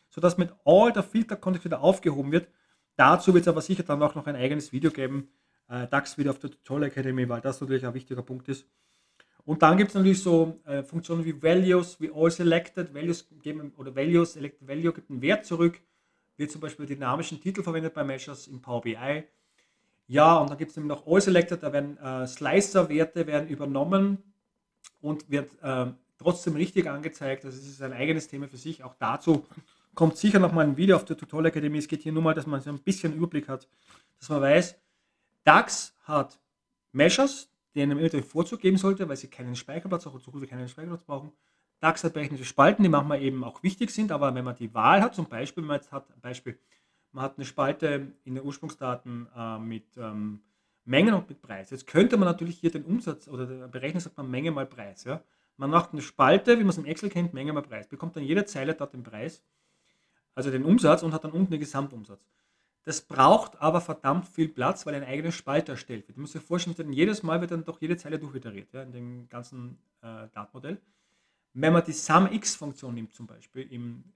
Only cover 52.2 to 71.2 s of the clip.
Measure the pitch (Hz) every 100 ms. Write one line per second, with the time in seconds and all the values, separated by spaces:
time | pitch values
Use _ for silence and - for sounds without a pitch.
52.2 | 180 170 170 170 165 147 151 233 202 143
53.2 | - 127 127 131 127 123 135 170 170 -
54.2 | 131 127 160 143 131 - 101 95 - 156
55.2 | - _ _ - 139 165 175 151 - -
56.2 | 170 202 220 233 196 180 143 165 202 175
57.2 | 175 135 143 151 - 107 101 - 170 160
58.2 | 139 180 202 - 139 156 139 127 117 107
59.2 | 139 - _ _ _ _ _ _ _ _
60.2 | _ - 135 131 147 233 151 156 165 156
61.2 | 156 165 190 156 147 139 139 120 101 101
62.2 | _ _ _ _ _ _ - - - 139
63.2 | 135 220 - - 151 170 170 151 135 170
64.2 | 175 - 160 156 127 - 156 143 131 139
65.2 | 165 170 - 147 156 127 - 113 - -
66.2 | 147 160 - 175 175 170 151 135 185 214
67.2 | 165 170 175 170 165 165 160 175 147 156
68.2 | 151 131 120 101 104 131 131 123 120 123
69.2 | 120 123 123 127 123 127 _ _ 117 113
70.2 | 110 104 104 101 143 202 _ _ _ _